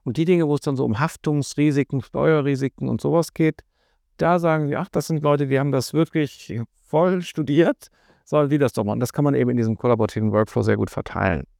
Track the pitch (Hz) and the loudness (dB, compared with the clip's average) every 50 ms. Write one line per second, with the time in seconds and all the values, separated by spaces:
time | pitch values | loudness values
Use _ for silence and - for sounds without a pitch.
0 | - 131 110 151 165 170 185 170 160 147 147 139 - 151 135 127 135 120 110 110 | -10 -8 -2 -2 2 2 2 2 2 2 0 -2 -2 -2 -2 -2 -2 -2 0 0
1 | 147 165 - - - 156 151 147 135 - - - 147 151 139 143 135 - - 135 | -2 -2 -4 -6 -4 -2 -2 -2 -2 -4 -2 0 0 2 2 0 -2 -2 -4 -6
2 | - - - 131 139 156 160 151 135 143 135 127 139 127 _ - - 127 120 113 | -6 -6 -4 -2 2 2 2 2 2 0 -2 -2 -2 -6 _ -6 -6 -4 -4 -2
3 | - 143 147 170 160 - _ - 160 156 156 - - _ _ _ _ _ _ _ | -2 0 0 0 0 -2 _ 0 0 0 0 -2 -12 _ _ _ _ _ _ _
4 | _ _ _ - 151 165 175 180 170 165 156 156 151 143 147 - 180 - - 170 | _ _ _ -2 0 2 2 2 2 2 0 0 0 -2 -2 -4 -6 -4 -4 -6
5 | 143 - 160 151 151 147 147 143 147 135 135 135 139 143 139 135 - - - 147 | -4 -2 -4 -2 2 0 2 2 0 0 0 0 0 0 0 -2 -2 -2 0 -2
6 | 165 - - 160 151 131 - - - - 95 113 117 - _ _ _ - - 151 | -2 0 0 -2 -4 -4 -6 -14 -14 -10 -10 -10 -10 -10 _ _ _ -2 0 2
7 | 175 185 185 180 175 - - 156 151 120 147 156 165 214 277 _ - - _ _ | 2 2 0 -2 -4 -6 -6 -6 -2 0 2 4 4 2 2 _ -8 -20 _ _
8 | _ _ _ _ _ - 143 151 147 139 147 147 139 117 - - 104 101 107 113 | _ _ _ _ _ -2 0 2 2 2 2 2 2 2 0 0 -2 -2 0 -2
9 | 123 - - - 147 143 139 127 127 123 123 120 113 110 110 - - 123 117 110 | -2 -4 -2 0 0 2 2 2 2 2 2 0 0 0 -2 0 0 0 2 2
10 | 110 104 - 110 110 107 101 107 110 - - 117 104 107 104 107 107 - - - | 0 -2 -2 -2 -2 0 2 2 0 0 0 -2 2 2 2 0 0 -4 -4 -8
11 | - - - - 98 98 85 71 65 _ _ _ | -10 -8 -4 -2 0 0 0 -2 -4 _ _ _